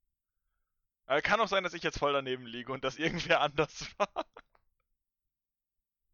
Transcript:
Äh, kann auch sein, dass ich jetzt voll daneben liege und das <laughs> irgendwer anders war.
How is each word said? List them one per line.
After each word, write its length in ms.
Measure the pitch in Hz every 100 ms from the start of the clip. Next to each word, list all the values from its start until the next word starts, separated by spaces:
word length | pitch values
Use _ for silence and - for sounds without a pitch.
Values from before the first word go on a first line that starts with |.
| _ _ _ _ _ _ _ _ _ _ -
Äh, 140 | 143
kann 180 | 165 214
auch 60 | 202
sein, 160 | 190
dass 100 | 180
ich 100 | 170
jetzt 140 | 165 -
voll 140 | 143
daneben 320 | 139 131 127 120
liege 260 | 120 120
und 120 | 131
das 140 | 131 135
<laughs> 0 |
irgendwer 420 | 160 170 156 151
anders 440 | 147 151 151 - - -
war. 280 | 202 - - - _ _ _ _ _ _ _ _ _ _ _ _ _ _ _ _ _